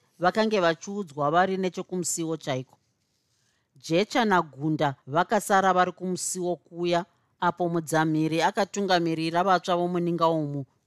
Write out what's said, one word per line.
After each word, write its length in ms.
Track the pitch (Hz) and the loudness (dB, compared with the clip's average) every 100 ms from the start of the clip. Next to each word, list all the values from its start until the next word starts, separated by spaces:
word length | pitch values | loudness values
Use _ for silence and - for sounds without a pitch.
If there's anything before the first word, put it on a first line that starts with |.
| _ - | _ -2
vakange 400 | 175 220 220 214 | 0 2 0 2
vachiudzwa 720 | 170 160 202 202 175 139 143 | 2 0 -6 -10 -8 -4 0
vari 260 | 165 190 190 | 2 2 0
nechekumusiwo 800 | 185 185 - 180 165 - 160 160 | -4 -6 -6 -6 -4 -6 -6 -6
chaiko. 400 | 160 131 131 _ _ _ _ _ _ _ _ _ _ 135 | -6 -6 -8 _ _ _ _ _ _ _ _ _ _ _
Jecha 500 | - 170 214 277 220 | -2 0 0 0 2
naGunda 680 | 180 160 131 156 151 147 135 - | 2 0 -4 -2 0 0 -2 -4
vakasara 680 | 151 180 208 - 196 190 | -2 0 0 2 2 4
vari 180 | 180 180 | 4 2
kumusiwo 640 | - 185 180 - 185 175 170 | -2 -6 -4 -6 -4 -4 -4
kuya, 500 | _ 170 175 170 185 _ _ - | _ -6 -2 0 -2 _ _ -4
apo 300 | 175 - 175 | -2 0 -2
Mudzamiri 720 | 170 156 156 160 156 156 160 | -2 0 0 2 0 0 0
akatungamirira 1000 | 175 214 196 202 196 180 165 160 160 170 | 0 0 -2 -2 2 2 2 -2 -2 0
vatsva 320 | 190 180 - 175 | 2 2 2 -2
vomuninga 520 | 175 175 175 170 165 | 0 -2 -2 0 2
umu 380 | 160 147 143 135 _ | 2 -2 -6 -10 _